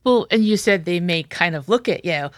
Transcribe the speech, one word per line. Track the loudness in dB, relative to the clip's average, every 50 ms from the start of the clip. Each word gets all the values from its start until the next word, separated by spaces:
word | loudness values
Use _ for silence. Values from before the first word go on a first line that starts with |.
| 0
Well, | 2 2 2 2 2
and | 2 2 2
you | 2 2
said | 0 2 0 0 0 0
they | -2 -2 -2
may | 0 0 -2 -2 -4
kind | -6 -2 0 0 0 0
of | -4 -2
look | 0 0 0 0 -2
at | -4 -2 -2
you. | -4 -4 -2 -4 -6 -10